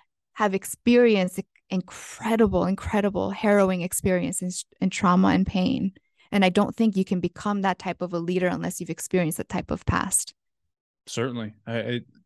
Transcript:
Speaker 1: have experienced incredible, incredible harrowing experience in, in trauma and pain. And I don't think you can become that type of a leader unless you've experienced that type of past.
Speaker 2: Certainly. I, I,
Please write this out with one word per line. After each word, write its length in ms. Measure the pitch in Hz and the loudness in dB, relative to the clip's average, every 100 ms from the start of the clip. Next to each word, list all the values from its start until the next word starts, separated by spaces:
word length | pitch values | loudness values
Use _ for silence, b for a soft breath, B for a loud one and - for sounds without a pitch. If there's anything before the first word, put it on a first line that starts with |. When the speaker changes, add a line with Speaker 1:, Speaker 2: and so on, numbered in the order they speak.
| B _ _ | B _ _
Speaker 1:
have 200 | - 214 | -2 0
experienced 840 | 196 - - - 240 240 208 180 - - _ _ | 0 -6 -4 4 6 6 4 2 -4 -12 _ _
incredible, 960 | 185 - - - - 220 226 214 185 175 | -6 -6 -14 -18 -8 -2 4 4 4 0
incredible 680 | 190 - 214 202 185 190 | -2 -2 0 0 0 -4
harrowing 500 | 196 214 202 190 185 | 0 2 4 4 2
experience 600 | 175 - 196 180 175 185 | -2 -2 0 0 0 -4
in, 100 | 180 - - _ | -6 -8 -12 _
in 80 | 190 | -4
trauma 400 | - 180 180 190 | 2 4 4 4
and 180 | 185 190 | 4 2
pain. 460 | 185 185 - 190 - b b b | 0 0 0 -2 -6 b b b
And 120 | 208 | 2
I 60 | 185 | 4
don't 260 | 180 202 - | 4 0 2
think 220 | 226 190 | 0 2
you 80 | 190 | -2
can 160 | 185 | -2
become 400 | 175 - 208 202 | -4 -4 -4 -2
that 180 | 190 185 | -2 -2
type 220 | 185 - | -6 -8
of 120 | 180 | -6
a 60 | 175 | -4
leader 280 | 170 185 180 | -2 0 0
unless 340 | 180 170 - | -2 -6 -8
you've 80 | 170 | -10
experienced 480 | 165 - 185 160 - | -10 -2 0 0 -4
that 120 | - | -6
type 220 | - - | -8 -4
of 140 | - - | -4 -2
past. 480 | 185 190 - - _ _ _ _ _ _ _ - | -2 0 -2 -4 _ _ _ _ _ _ _ -12
Speaker 2:
Certainly. 480 | - 131 120 107 107 - | -6 -4 -4 -10 -12 -8
I, 140 | 117 | -6
I, 220 | 110 120 - _ | -4 -6 -8 _